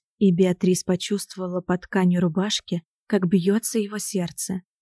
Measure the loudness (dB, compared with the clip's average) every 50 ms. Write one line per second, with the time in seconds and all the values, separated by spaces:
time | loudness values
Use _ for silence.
0 | _ _ _ 2 4 4 6 4 4 2 2 0 2 2 2 0 0 -2 -2 -2
1 | -2 -4 -6 -6 -6 -10 -10 -10 -8 -6 -6 -6 -2 -2 -4 -4 -4 -2 0 2
2 | 2 4 4 4 2 0 0 0 -2 -2 -2 -6 -6 -6 -8 -8 _ _ _ _
3 | _ -2 0 0 2 2 2 2 2 2 0 0 0 -2 -2 -2 -4 -4 -6 -6
4 | -6 -4 -2 -4 -4 -4 -6 -8 -6 -6 -6 -8 _ _ _ _